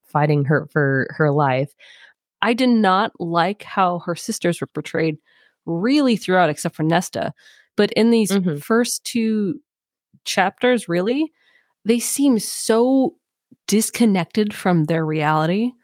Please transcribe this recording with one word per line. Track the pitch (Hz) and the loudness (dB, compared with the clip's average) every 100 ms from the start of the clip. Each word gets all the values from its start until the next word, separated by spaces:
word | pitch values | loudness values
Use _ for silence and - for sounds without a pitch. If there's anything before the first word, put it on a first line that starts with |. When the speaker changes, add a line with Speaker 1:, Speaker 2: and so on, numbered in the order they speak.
| _ | _
Speaker 1:
fighting | 151 151 147 135 | 0 2 2 2
her | 147 151 | 0 0
for | 156 139 135 - | -2 0 0 -2
her | - 151 | 0 0
life.'" | 143 139 131 147 _ - - - _ _ - | 2 0 0 -4 _ -20 -20 -20 _ _ -4
Speaker 2:
I | 214 | -2
did | 240 254 | 0 2
not | 233 202 185 226 - | 4 2 2 -2 -6
like | 175 170 175 208 | -4 0 -2 -4
how | - - 180 175 | -8 -2 0 -2
her | 175 170 | -6 -8
sisters | - - 175 165 | -8 -4 -2 -4
were | 143 | -6
portrayed | - - 165 160 151 _ _ _ _ - | -10 -8 -2 -2 -4 _ _ _ _ -8
really | 170 220 294 262 220 | -4 0 2 2 0
throughout, | - 185 165 | 2 2 2
except | 147 170 - | 0 -6 -2
for | |
Nesta. | 156 170 - - - - _ _ _ - | 0 0 -2 -6 -8 -10 _ _ _ -2
But | 208 | -2
in | - 226 | 2 2
these | 233 202 | 4 2
Speaker 1:
Mm-hmm. | 196 180 143 | 0 -2 -4
Speaker 2:
first | - 233 240 - - | -2 0 0 -4 -6
two | 240 220 214 196 - _ _ _ _ _ _ - | -4 -2 -2 -2 -6 _ _ _ _ _ _ -6
chapters, | - 185 - 247 247 - | 0 0 0 0 0 0
really, | 170 196 269 311 _ _ _ _ _ 202 | -2 -2 -2 -4 _ _ _ _ _ -2
they | 240 | 0
seem | - - 277 226 | 0 0 2 2
so | - - - 226 254 269 254 - _ _ _ _ - | -2 -8 0 2 4 2 0 -4 _ _ _ _ 0
disconnected | 202 - - 233 190 165 - 208 | 0 0 0 2 2 0 -2 -2
from | - 190 175 156 | -2 0 2 2
their | 160 156 | 0 -2
reality. | 156 151 156 160 196 240 - | -2 0 0 0 0 -2 -6